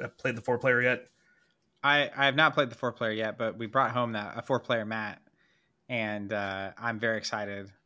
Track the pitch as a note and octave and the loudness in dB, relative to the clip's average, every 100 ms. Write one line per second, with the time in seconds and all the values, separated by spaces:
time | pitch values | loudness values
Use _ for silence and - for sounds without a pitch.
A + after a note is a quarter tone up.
0 | A2 - C3+ A#2 A#2+ A#2+ C3+ B2 B2 B2 | -10 -4 -4 -4 -2 0 2 4 4 0
1 | - _ _ _ _ _ _ _ C#3+ D3 | -4 _ _ _ _ _ _ _ 4 4
2 | C#3 - C#3 C3+ D#3 D#3 C3 A#2 B2 - | 2 2 2 6 4 4 0 -2 -6 -2
3 | A2+ G#2+ A2 - A2+ G2 A2+ C3+ B2 A#2+ | -4 -2 -4 -2 -4 -4 -2 2 2 2
4 | A#2+ A2 G#2 A2+ - B2+ - A#2 G#2+ A2+ | -2 -2 -6 -8 -2 -2 2 -2 -2 -4
5 | G#2+ F#2+ _ _ _ _ _ _ - B2 | -6 -10 _ _ _ _ _ _ -6 -4
6 | A2 G#2 G2+ G#2+ G2 F#2+ G2 - A#2 A2+ | -2 -4 -4 -4 -4 -4 -8 -6 -6 -2
7 | A2+ A2 - A2 G2+ G2+ G2 _ | -2 -2 -2 -6 -6 -8 -10 _